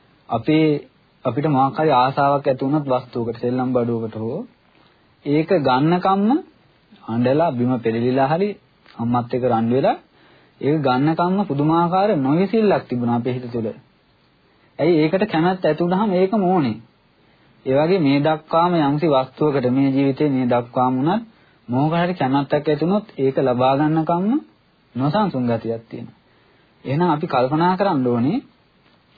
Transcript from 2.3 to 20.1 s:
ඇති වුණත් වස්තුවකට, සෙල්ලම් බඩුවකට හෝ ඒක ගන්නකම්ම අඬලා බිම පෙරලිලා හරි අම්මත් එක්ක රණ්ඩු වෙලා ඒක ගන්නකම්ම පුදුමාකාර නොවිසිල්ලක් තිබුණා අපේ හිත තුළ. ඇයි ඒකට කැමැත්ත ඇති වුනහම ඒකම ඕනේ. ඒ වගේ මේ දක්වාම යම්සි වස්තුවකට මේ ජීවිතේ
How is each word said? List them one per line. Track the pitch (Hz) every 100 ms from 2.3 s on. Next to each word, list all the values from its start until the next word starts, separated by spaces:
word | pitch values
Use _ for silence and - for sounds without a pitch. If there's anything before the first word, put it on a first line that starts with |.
| 143 143
ඇති | 127
වුණත් | 135 156 143
වස්තුවකට, | 127 120 127 117 113
සෙල්ලම් | 123 127 127
බඩුවකට | 127 120 117 113 110
හෝ | 110 151 262 _ _ _ _ _ _ _
ඒක | - 147 160 185
ගන්නකම්ම | 135 127 151 180 190 196 208 294 - _ _ _ _ -
අඬලා | - 113 123 143 165
බිම | 120 120 127
පෙරලිලා | 113 113 120 131 135
හරි | 160 208 196 _ _ _
අම්මත් | - 117 123 120
එක්ක | 127
රණ්ඩු | 123 120 113
වෙලා | 123 175 254 - _ _ _ _ _
ඒක | 131 156
ගන්නකම්ම | 135 127 147 160 175 190
පුදුමාකාර | 196 139 151 165 170 185 208
නොවිසිල්ලක් | 180 135 156 190 226 214 151
තිබුණා | - 123 120 120
අපේ | 123
හිත | 127 123
තුළ. | 120 110 - - _ _ _ _ _ _ _ _ -
ඇයි | 151 165
ඒකට | 156 190 208
කැමැත්ත | 160 175 185
ඇති | 160 156
වුනහම | 175 185 220
ඒකම | 180 190 214
ඕනේ. | 180 180 131 107 - _ _ _ _ _ _ _ -
ඒ |
වගේ | 135 160 190
මේ | 143 143
දක්වාම | 147 156 - 165 175 175
යම්සි | 143 147 165
වස්තුවකට | 135 131 - 151 143 123
මේ | 131 139
ජීවිතේ | 135 139